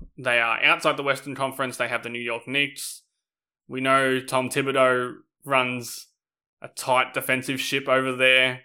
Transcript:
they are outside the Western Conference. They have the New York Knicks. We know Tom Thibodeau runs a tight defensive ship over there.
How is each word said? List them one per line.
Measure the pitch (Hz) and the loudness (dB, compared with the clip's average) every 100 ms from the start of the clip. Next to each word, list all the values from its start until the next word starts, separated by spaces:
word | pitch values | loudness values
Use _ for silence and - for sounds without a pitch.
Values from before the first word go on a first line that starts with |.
| - - | -16 -6
they | 127 120 | 0 2
are | 117 113 | 2 2
outside | 147 165 160 143 | 2 4 2 0
the | |
Western | 139 135 143 | -2 -2 -4
Conference. | 131 135 127 127 120 | -6 -6 -4 -6 -4
They | 120 | -4
have | 120 | -4
the | 120 | -6
New | 120 | -8
York | 120 117 123 | -6 -6 -4
Knicks. | 139 139 139 - - _ _ _ _ _ _ _ | -2 -2 -4 -12 -14 _ _ _ _ _ _ _
We | 131 | -4
know | 131 135 131 131 | 2 4 4 0
Tom | 131 131 127 | 0 -2 0
Thibodeau | 143 135 135 131 123 123 - _ _ | -2 0 4 4 4 -2 -8 _ _
runs | 139 131 127 123 117 - - _ _ _ _ _ | -2 0 0 -4 -10 -14 -18 _ _ _ _ _
a | - | -20
tight | - - 127 127 | -10 0 2 2
defensive | 131 127 131 127 131 | -2 -2 -2 -2 -6
ship | - 135 135 | -2 -4 2
over | 131 131 | 2 2
there. | 127 131 131 127 127 | 2 4 6 4 0